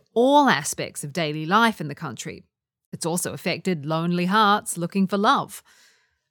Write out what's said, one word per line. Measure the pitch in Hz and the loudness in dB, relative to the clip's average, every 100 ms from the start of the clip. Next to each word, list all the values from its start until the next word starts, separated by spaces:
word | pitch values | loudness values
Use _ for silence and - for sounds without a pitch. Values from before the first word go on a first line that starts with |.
| _ | _
all | - 254 285 269 | 2 6 6 6
aspects | 143 147 - 143 - 147 | 2 -2 -6 -8 -8 -10
of | |
daily | 139 156 151 156 | -4 -4 -4 0
life | 202 233 208 | 2 2 0
in | 151 | -8
the | 139 | -10
country. | 151 117 - - _ _ _ _ _ | -12 -10 -12 -14 _ _ _ _ _
It's | - 165 | -8 -4
also | 175 - | -2 -4
affected | 123 180 147 190 175 139 | -6 -4 -4 -2 -4 -2
lonely | 160 170 175 180 | -2 0 0 0
hearts | 208 208 208 - - | 4 4 2 0 -6
looking | 170 196 190 | -4 0 0
for | 202 | 2
love. | 214 262 147 - _ _ _ _ _ _ _ | 2 2 -2 -12 _ _ _ _ _ _ _